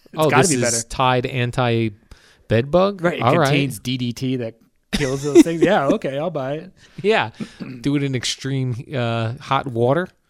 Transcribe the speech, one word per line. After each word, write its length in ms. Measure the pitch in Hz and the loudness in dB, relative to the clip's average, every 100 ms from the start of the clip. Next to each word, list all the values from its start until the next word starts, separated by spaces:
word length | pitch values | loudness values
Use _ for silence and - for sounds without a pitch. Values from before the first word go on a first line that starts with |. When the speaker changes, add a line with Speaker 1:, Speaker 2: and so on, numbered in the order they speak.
| _ | _
Speaker 1:
It's 100 | 160 | -2
Speaker 2:
"Oh, 80 | 156 | 2
Speaker 1:
gotta 120 | 143 | 4
Speaker 2:
this 80 | 175 | 4
Speaker 1:
be 60 | 131 | 2
Speaker 2:
is 40 | |
Speaker 1:
better. 260 | 120 117 - | 0 -2 -6
Speaker 2:
Tide 380 | - 127 127 123 | -2 0 2 -2
anti 640 | 131 120 127 120 113 113 101 _ - _ _ _ | -4 -4 0 0 0 -2 -4 _ -20 _ _ _
bed 220 | 110 139 | 0 2
bug?" 320 | 175 190 202 | 2 2 0
Speaker 1:
Right. 160 | 170 139 | -2 0
It 40 | |
Speaker 2:
All 140 | 120 165 | 2 4
right. 100 | 139 | 4
Speaker 1:
contains 320 | 143 139 104 | 2 0 -4
D 160 | - 127 | -6 -4
D 140 | 123 | -4
T 240 | 117 131 127 | -4 -4 -4
that 180 | 113 - _ _ _ | -6 -12 _ _ _
kills 320 | - 135 135 | -4 -2 -2
those 180 | 143 143 | 4 6
things. 180 | 170 165 | 6 4
Speaker 2:
<laughs> 20 | |
Speaker 1:
Yeah, 240 | 165 202 139 | 4 4 2
okay, 300 | - 151 135 | 0 -2 -4
I'll 120 | 170 | -4
buy 220 | 151 131 | -4 -6
it. 180 | 151 185 - - - | -6 -10 -20 -20 -6
Speaker 2:
Yeah. 280 | 190 220 113 - 202 - 135 127 | 0 0 0 -6 -16 -14 -14 -6
Do 160 | 127 143 | -2 -2
it 60 | |
in 100 | 139 | -2
extreme, 640 | 127 - - 135 135 127 117 - | -4 -4 -6 -6 -4 -2 -4 -6
uh, 380 | 135 120 117 113 127 | -4 -2 -2 -4 -6
hot 260 | - 135 139 | -2 -2 -2
water. 400 | 117 120 147 185 _ _ | 0 2 2 -2 _ _